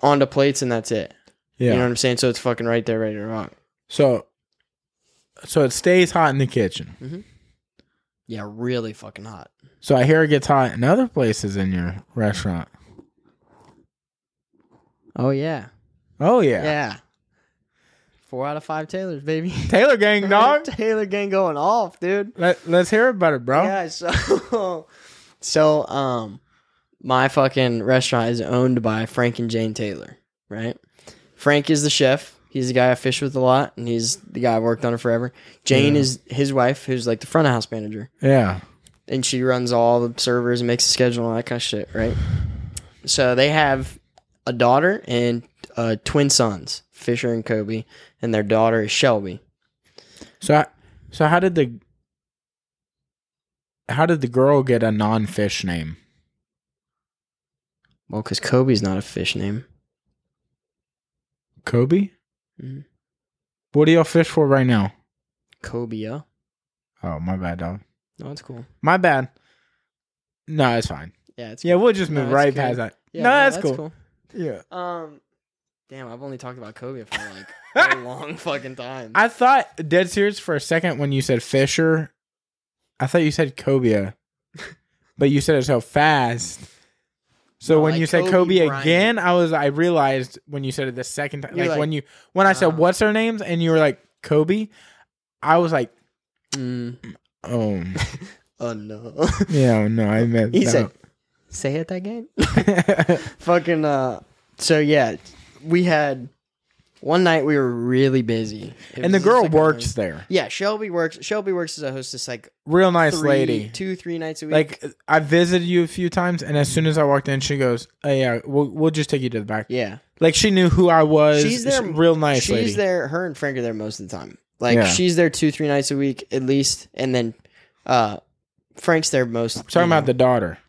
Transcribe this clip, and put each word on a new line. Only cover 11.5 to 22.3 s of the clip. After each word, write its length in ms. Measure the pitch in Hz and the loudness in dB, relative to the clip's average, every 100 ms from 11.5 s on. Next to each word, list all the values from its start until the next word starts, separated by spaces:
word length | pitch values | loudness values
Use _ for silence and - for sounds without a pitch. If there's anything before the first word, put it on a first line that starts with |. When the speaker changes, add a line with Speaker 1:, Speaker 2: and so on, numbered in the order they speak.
| 98 | -2
Speaker 2:
in 120 | 95 | -2
your 260 | 92 87 92 - | -2 -4 -6 -10
restaurant. 540 | - 107 95 104 85 - _ - - - _ _ _ _ _ _ _ _ _ _ _ _ _ _ _ _ _ _ _ _ - | -2 -2 -2 -4 -6 -8 _ -20 -20 -20 _ _ _ _ _ _ _ _ _ _ _ _ _ _ _ _ _ _ _ _ -4
Speaker 1:
Oh, 140 | 127 | -2
yeah. 360 | 135 156 151 107 _ _ _ _ - | -2 -4 -8 -12 _ _ _ _ -2
Speaker 2:
Oh, 200 | 156 247 | 2 4
yeah. 220 | 156 107 | 4 2
Speaker 1:
Yeah. 340 | 151 151 123 - _ _ _ _ _ _ _ _ _ _ _ _ _ | -2 -4 -6 -10 _ _ _ _ _ _ _ _ _ _ _ _ _
Four 180 | 127 139 | -8 -6
out 100 | 151 | -6
of 80 | |
five 240 | - 156 156 | -8 -8 -6
Taylors, 340 | 185 190 151 | -8 -8 -8
baby. 280 | 143 160 170 160 | -6 -4 -4 -6
<laughs> 80 | - | 0
Speaker 2:
Taylor 280 | 185 269 240 | 4 4 4
gang, 320 | 208 208 196 | 4 2 2
dog. 360 | 202 240 302 | 4 6 4
Speaker 1:
<laughs> 0 | |
Taylor 420 | 311 - 220 220 208 | -2 -4 -2 -2 -2
gang 220 | 202 202 | -4 -2
going 260 | 196 185 147 | 0 0 0
off, 440 | 165 233 190 - | 2 2 0 -4
dude. 320 | 175 196 202 | -2 -2 -4